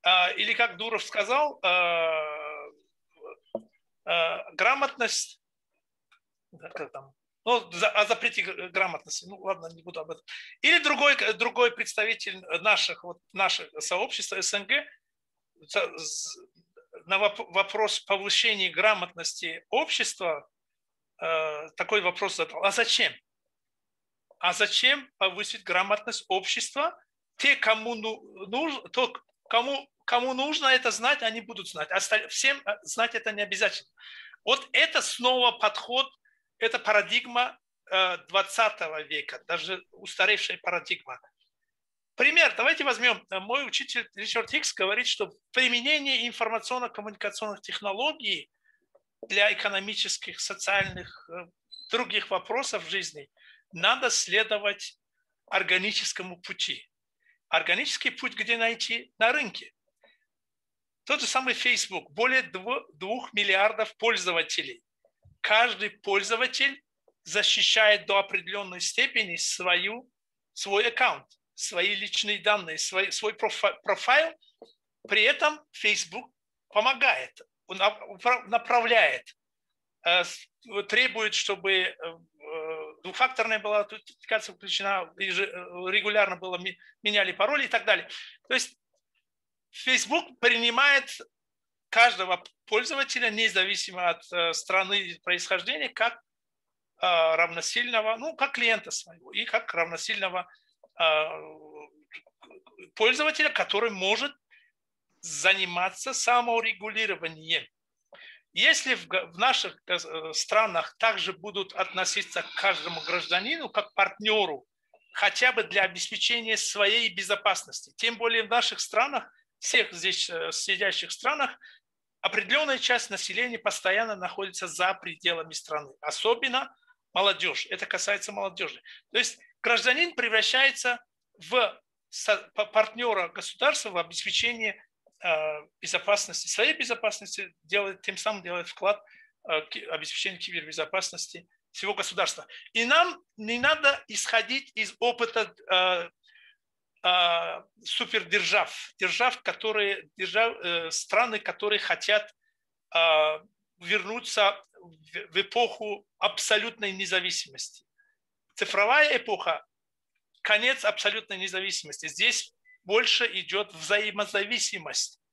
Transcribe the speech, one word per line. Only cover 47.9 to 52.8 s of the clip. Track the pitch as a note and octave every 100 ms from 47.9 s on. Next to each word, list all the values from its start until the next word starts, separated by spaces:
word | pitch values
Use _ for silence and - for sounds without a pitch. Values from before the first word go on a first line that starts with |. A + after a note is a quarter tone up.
| G3 C#4+ D#4 A3+ F3+ - _ _ _ _ _ _ _ -
для | F#3+ G#3
экономических, | G3+ G#3 G3 G3 G#3 G3 - - F3
социальных, | - F#3+ - G3+ F#3+ F#3 F3+ - -
э, | E3+ F3 _ _ - -
других | A#3 B3 G#3+ -
вопросов | F#3+ - B3 C4 G#3